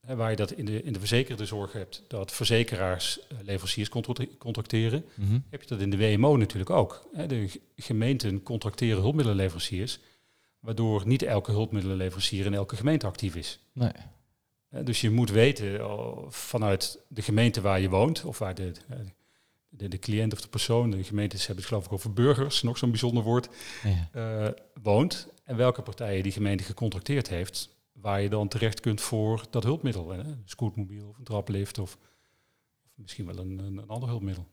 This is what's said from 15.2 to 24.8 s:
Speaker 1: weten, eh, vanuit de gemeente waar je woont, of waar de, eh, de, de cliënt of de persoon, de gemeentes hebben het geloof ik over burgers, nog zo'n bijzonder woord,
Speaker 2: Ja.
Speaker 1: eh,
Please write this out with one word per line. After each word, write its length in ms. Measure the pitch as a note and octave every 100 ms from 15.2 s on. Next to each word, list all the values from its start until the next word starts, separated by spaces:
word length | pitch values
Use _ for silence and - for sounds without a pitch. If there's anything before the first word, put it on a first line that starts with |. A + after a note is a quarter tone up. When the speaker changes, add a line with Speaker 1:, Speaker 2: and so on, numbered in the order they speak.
| A2+
Speaker 1:
weten, 500 | G#2 B2 C#3 G2+ G2+
eh, 280 | A2 G#2+ A#2+ - -
vanuit 720 | - - B2 G#2+ F#2+ - - _
de 140 | A#2+
gemeente 400 | G#2+ G#2+ A#2 A2+
waar 180 | G2+ F#2+
je 100 | F#2+
woont, 340 | F#2+ B2 D#3+
of 140 | F3 -
waar 160 | G2 F#2
de, 160 | F#2 E2 -
eh, 80 | B2+ G2+ - _ _ _ _ _
de, 180 | A2+ G2+
de 120 | F#2
cliënt 340 | - G#2+ A2
of 80 | -
de 60 | -
persoon, 420 | G#2+ - A#2 A#2+
de 120 | G2
gemeentes 360 | F#2 G#2 G#2 G2
hebben 180 | - F#2+
het 80 | F#2+
geloof 180 | A2 E2+
ik 60 |
over 200 | G2+ A2+
burgers, 480 | G2+ B2+ B2+ C#3 -
nog 160 | A#2+ A#2+
zo'n 120 | B2
bijzonder 320 | A2 B2 A#2+
woord, 260 | A2 A#2+ A#2+ - - -
Speaker 2:
Ja. 260 | G#2+ F#2 E2
Speaker 1:
eh, 400 | A#2+ A2+ A2 G#2+ - - -